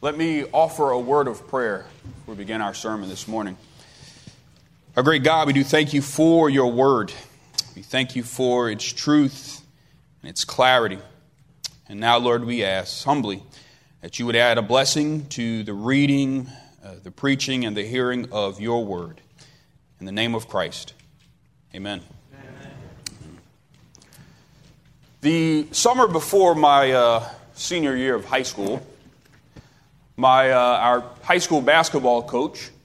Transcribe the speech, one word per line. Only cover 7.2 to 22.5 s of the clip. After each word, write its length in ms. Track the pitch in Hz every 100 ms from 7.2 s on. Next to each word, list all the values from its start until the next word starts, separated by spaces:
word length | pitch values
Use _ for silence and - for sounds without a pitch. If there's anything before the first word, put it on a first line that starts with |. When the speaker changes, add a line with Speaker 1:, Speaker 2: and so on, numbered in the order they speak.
| - _ _ - - -
Speaker 1:
We 60 |
thank 340 | - 131 127 -
you 80 |
for 440 | 117 - 127 123 120
its 160 | 107
truth 800 | - - - 151 139 - - - _ _ _ _ _ _
and 80 | -
its 160 | 90
clarity. 540 | - - 127 127 110 95 - - _ _ _ _ - _ _
And 120 | 104
now, 180 | 113 120
Lord, 260 | 120 120
we 200 | 117 120
ask 400 | 98 95 95 -
humbly 400 | 139 143 110 95 - - - _ _ _
that 180 | 87 -
you 80 | 117
would 80 |
add 240 | 117 120 117
a 40 |
blessing 640 | 104 123 135 156 151 151 143
to 340 | - 117 113
the 100 | 107
reading, 760 | 101 110 135 143 139 135 135 131 - - _
uh, 100 | 98 92
the 120 | 92
preaching, 520 | - 139 139 139 131
and 120 | 117 104
the 100 | 104
hearing 400 | 127 123 123 117
of 280 | 104 101 98
your 240 | 107 117
word. 360 | 107 92 85 - _ _ - _ _ _ _ _
In 60 | 95
the 40 |
name 240 | 98 117
of 140 | 117 -
Christ, 460 | 101 82 - - - _ _ _ _ _ _ _ 92
amen. 240 | 98 98 - - _
Speaker 2:
Amen. 380 | 139 135